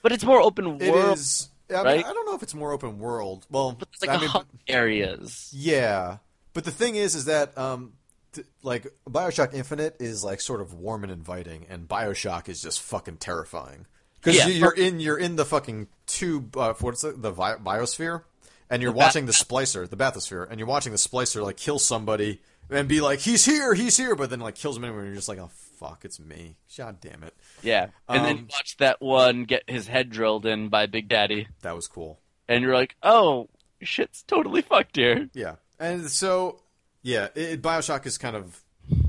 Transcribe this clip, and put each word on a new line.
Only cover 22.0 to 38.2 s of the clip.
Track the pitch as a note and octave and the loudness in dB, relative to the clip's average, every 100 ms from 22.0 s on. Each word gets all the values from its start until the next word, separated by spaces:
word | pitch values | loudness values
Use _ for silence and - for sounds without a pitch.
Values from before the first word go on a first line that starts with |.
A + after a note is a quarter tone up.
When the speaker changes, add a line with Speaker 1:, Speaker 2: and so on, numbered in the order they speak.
| G#2+ G#2 G#2 G2 _ _ - | -2 -2 -2 -4 _ _ -6
Speaker 2:
and | C#3+ C#3 | -4 0
be | D3+ | 2
like, | D3 C#3 | 2 0
"He's | G#3+ A#3+ | 2 4
here, | C4 D4+ C4+ | 4 4 2
he's | G3 A#3+ - | 2 4 2
here," | B3+ E3+ | 2 -2
but | C3+ | -2
then, | B2 | -6
like, | A2 | -8
kills | - D3 A#2+ | -8 -8 -6
him | |
anyway, | A#2+ G#2+ | -8 -10
and | G2 | -10
you're | G2 | -10
just | G2+ | -10
like, | F#2+ | -10
"Oh, | E2+ - - _ | -14 -20 -20 _
fuck, | C#2+ E2 - | -16 -16 -18
it's | - | -18
me. | D2+ D#2 E2+ D#2 _ - | -18 -18 -20 -20 _ -16
God | A#2+ F#2+ | -16 -16
damn | E2+ D2 | -20 -18
it." | D#2+ - _ - | -20 -20 _ -6
Speaker 1:
Yeah. | A2+ G#2+ F#2+ - - | 2 2 2 -6 -2
And | C3 | 0
then | D3+ C#3+ | 2 0
you | |
Speaker 2:
Um, | A#2 | -4
Speaker 1:
watch | C#3 - - | -8 -6 2
that | C3+ - | 2 2
one | C3+ C3 B2+ B2 A2+ | 2 6 6 6 0
get | B2 - | -2 -2
his | B2 F#2+ | -8 -2
head | B2+ B2+ | -2 -2
drilled | A2 A2 G#2+ A2+ | 0 2 2 0
in | G#2+ G#2+ | -2 2
by | G#2+ G#2 | 2 2
Big | A2 G#2+ | -2 0
Daddy. | A2 G#2 G#2 G#2 - | 2 2 0 -6 -10
Speaker 2:
That | E2+ E2+ | -10 -8
was | - | -10
cool. | - D#2+ D#2 _ _ - | -12 -14 -14 _ _ -2
Speaker 1:
And | A#2+ | 0
you're | B2+ B2+ | 4 2
like, | C3 - | 2 2
"Oh, | F#3+ A3+ F3 - - _ _ _ | 6 8 8 4 -4 _ _ _
shit's | F#3+ - - - | -8 -4 -4 -6
totally | - F4+ D4+ - | -2 0 2 0
fucked | - G3 G3+ D3+ | 2 2 2 2
here." | B2 A#2+ C#4+ | 4 4 0
Speaker 2:
Yeah. | C3 F#2 D#2+ _ _ | -8 -10 -12 _ _
And | E3 F3+ D#3 | -6 -6 -4
so, | - F#3+ F#3 F#3 - _ _ _ _ | -2 0 0 0 -6 _ _ _ _
yeah, | B2+ A2+ G2+ | -2 -2 -2
it, | D3+ E3 | -4 -6
it, | D#3+ | -4
BioShock | E3 E3 - C#3+ C3+ | -2 -2 -2 -4 -6
is | |
kind | - | -8